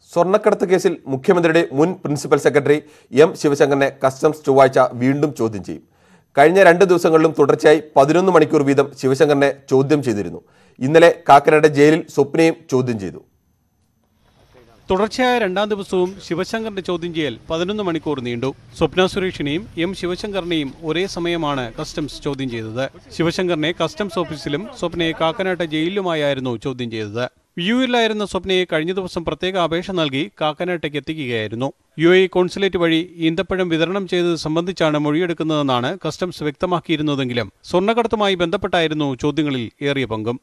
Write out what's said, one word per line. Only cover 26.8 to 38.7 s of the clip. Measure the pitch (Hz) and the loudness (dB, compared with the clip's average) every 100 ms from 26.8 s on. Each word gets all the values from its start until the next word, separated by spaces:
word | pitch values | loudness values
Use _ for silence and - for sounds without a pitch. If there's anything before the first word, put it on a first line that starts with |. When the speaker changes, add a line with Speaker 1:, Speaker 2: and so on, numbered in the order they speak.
| 120 110 | -8 -6
Speaker 2:
ചെയ്തത്. | 107 107 123 _ _ - | -8 -6 -8 _ _ -8
വിയ്യൂരിലായിരുന്ന | 175 240 262 247 226 214 202 | -2 0 0 0 0 -2 -4
സ്വപ്നയെ | 190 180 185 180 | -6 -2 -2 0
കഴിഞ്ഞ | 160 160 190 | -2 -2 -6
ദിവസം | 185 - 165 | -6 -6 -6
പ്രത്യേക | 156 185 185 165 | -6 -4 -2 -2
അപേക്ഷ | 165 180 185 | -2 -4 -4
നൽകി | 156 135 196 _ | -2 -4 -6 _
കാക്കനാട്ടേക്ക് | 156 147 180 175 151 147 | -6 -4 -6 -6 -6 -8
എത്തിക്കുകയായിരുന്നു. | 135 160 135 117 107 113 131 - _ - | -8 -8 -6 -4 -6 -6 -6 -8 _ 0
യു | 165 185 | 4 4
എ | 190 | 4
ഇ | 185 | 0
കോൺസുലേറ്റ് | 180 180 196 180 | -2 -2 -4 -2
വഴി | 170 160 175 170 160 | 0 0 -4 -4 -2
ഈന്തപ്പഴം | 165 185 185 185 | -2 -4 -4 -2
വിതരണം | 160 165 196 185 | -2 -2 -4 -4
ചെയ്തത് | 180 175 165 156 | -2 -2 -2 -2
സംബന്ധിച്ചാണ് | 156 175 180 160 151 147 | -4 -4 -2 0 0 0
മൊഴിയെടുക്കുന്നതെന്നാണ് | 151 180 165 160 151 143 123 123 185 165 | 0 -2 -4 -4 -2 0 0 -2 -6 -8
കസ്റ്റംസ് | - 185 - 151 | -6 -8 -6 -8
വ്യക്തമാക്കിയിരുന്നതെങ്കിലും | 143 180 175 - 156 151 143 131 120 107 _ - | -4 -4 -4 -2 -4 -2 -2 -2 -4 -6 _ -2
സ്വർണ്ണക്കടത്തുമായി | 175 196 233 226 226 202 190 | 0 2 2 0 0 0 0
ബന്ധപ്പെട്ടായിരുന്നു | 170 196 196 | -2 -2 -2